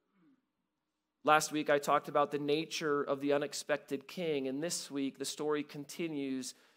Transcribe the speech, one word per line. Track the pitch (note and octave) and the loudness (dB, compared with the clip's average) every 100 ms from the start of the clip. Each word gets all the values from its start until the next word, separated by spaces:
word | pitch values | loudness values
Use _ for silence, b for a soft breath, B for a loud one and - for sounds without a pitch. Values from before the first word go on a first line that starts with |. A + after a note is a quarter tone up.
| _ F#3+ _ _ _ _ _ _ _ _ _ _ | _ _ _ _ _ _ _ _ _ _ _ _
Last | C#3+ D3+ D#3 | 6 6 6
week, | D3 D3+ | -2 2
I | D3 | 2
talked | C#3+ C#3+ - | 4 2 2
about | D3 D3 | 2 2
the | D3 | 0
nature | D3 D3+ D#3 - D#3+ C#3+ | 0 0 0 -4 0 0
of | C#3 C#3 | 0 -2
the | C#3+ | 2
unexpected | C#3+ C#3+ - - C#3+ - C3+ - | 0 0 -6 -4 -4 -2 -8 -6
king, | - E3 D3 C3 | -6 -2 -2 -2
and | C3+ | -4
this | E3 F3+ - | -4 -6 -6
week, | C#3 C3+ B2+ | -4 -4 -4
the | C#3 | -8
story | - D3+ D3 | -4 -2 -2
continues | D3 D3+ C#3+ - E3+ D3 C#3 C3 B2+ b b | -4 -10 -12 -6 -4 -4 -4 -4 -6 b b